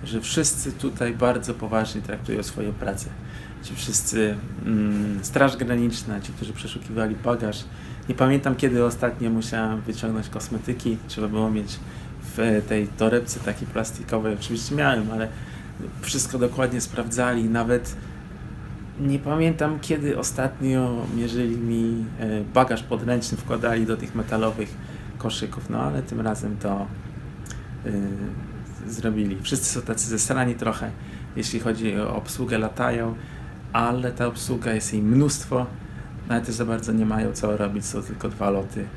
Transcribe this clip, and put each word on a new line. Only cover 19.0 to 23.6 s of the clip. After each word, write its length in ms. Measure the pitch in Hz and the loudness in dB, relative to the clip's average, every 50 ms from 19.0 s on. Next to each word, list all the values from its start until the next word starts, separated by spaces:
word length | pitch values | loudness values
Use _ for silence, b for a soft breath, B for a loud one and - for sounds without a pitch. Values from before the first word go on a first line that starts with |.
| 143 139 139 139 | 2 2 2 2
pamiętam, 600 | 139 143 147 160 160 165 160 160 151 151 156 143 | 2 2 2 4 6 4 4 4 2 0 0 -2
kiedy 380 | - - 156 151 143 143 - - | 0 0 0 2 2 0 0 0
ostatnio 840 | - - - - 131 131 120 - 131 131 131 131 127 123 120 120 117 - - | 0 -2 0 0 0 0 0 0 2 4 4 4 4 4 2 0 -2 -2 0
mierzyli 420 | 117 117 117 113 120 123 117 117 117 | 0 0 0 0 0 2 2 2 0
mi, 480 | 117 117 117 113 113 113 117 113 110 113 - - | 0 2 2 4 4 2 2 0 -2 -4 -4 -4
e, 240 | 117 110 107 107 104 104 - | -2 0 0 0 -2 4 6
bagaż 300 | 127 131 127 117 113 - | 6 6 6 4 -2 -2
podręczny, 540 | - 123 113 117 120 123 120 113 - 123 - | -2 -2 0 2 2 2 2 2 0 -4 -4
wkładali 480 | - - 120 113 | -2 -2 -2 0